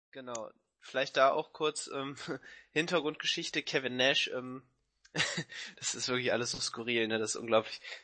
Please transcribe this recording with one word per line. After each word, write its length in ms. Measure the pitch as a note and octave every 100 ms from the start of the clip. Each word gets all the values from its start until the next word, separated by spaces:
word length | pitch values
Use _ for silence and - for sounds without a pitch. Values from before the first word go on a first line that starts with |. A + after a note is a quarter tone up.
| _
Genau. 380 | C3+ B2 A#2 G#2+ - _ _
Vielleicht 380 | - C3 C#3 C#3+
da 140 | C3+
auch 200 | D3+ D#3
kurz, 380 | - D3+ D3 -
ähm, 240 | C#3 C#3 C#3
<laughs> 240 | - B2+ - - -
Hintergrundgeschichte. 920 | D3 E3+ F3 D3 D3+ - - E3+ D#3
Kevin 340 | - D3+ C3 B2+
Nash, 320 | C3 C#3 -
ähm, 340 | B2+ B2+ C3 - _ _ _ _ D#3+
<laughs> 580 | - - - - - -
Das 180 | -
ist 140 | A#2+ A#2+
wirklich 240 | B2 B2
alles 200 | A2 A#2+
so 60 | -
skurril, 480 | - - A#2 A#2 A2
ne? 100 | A2+
Das 120 | G#2+
ist 60 | -
unglaublich. 440 | A#2 A2 A2 - - -